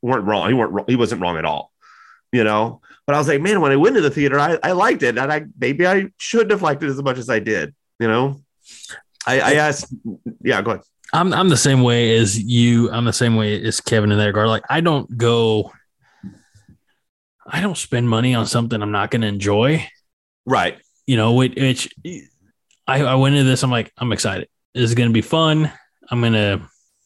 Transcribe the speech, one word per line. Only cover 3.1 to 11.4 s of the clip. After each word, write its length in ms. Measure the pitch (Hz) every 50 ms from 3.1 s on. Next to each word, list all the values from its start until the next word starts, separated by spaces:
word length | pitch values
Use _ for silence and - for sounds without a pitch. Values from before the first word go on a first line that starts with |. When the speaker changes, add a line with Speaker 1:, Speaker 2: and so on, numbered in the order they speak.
| 143
Speaker 1:
I 20 | 147
was 100 | 147 143
like, 140 | 156 139
"Man, 180 | 156 190 214 202
when 120 | 160 139
I 40 | 135
went 200 | 139 160 220 269
to 60 | 226
the 100 | 165 143
theater, 280 | - 151 143 135 131 143
I, 200 | 147 160 170 -
I 120 | - 160 185
liked 280 | 180 196 226 160 -
it. 160 | 139 123 117 107
And 140 | 131 139 151
I, 120 | 151 151 - - -
maybe 280 | 123 123 139 143 175 180
I 240 | 190 196 196 196 - _
shouldn't 340 | - - - 226 226 214
have 100 | 214 190
liked 220 | 190 156 143 139 156
it 60 | 143
as 100 | 135 135
much 160 | 139 135 127 127
as 100 | 120 117
I 120 | 123 110
did," 340 | 98 113 107 92 76 73 71 _ _ _ _ _
you 80 | 117 113
know? 320 | 110 117 131 139 139 143 _ _ _ _ _ - - - - - - - _ _ _ _ -
I, 140 | - 127 135
I 140 | - - 143
asked, 380 | 151 151 151 139 139 - - - - _ 117 95 - _ 117 - - -
yeah, 180 | - 123 -
go 120 | 104 120 107
ahead. 100 | 92 - _ _ _ _ -
Speaker 2:
I'm, 220 | - 156 175 190 170
I'm 160 | -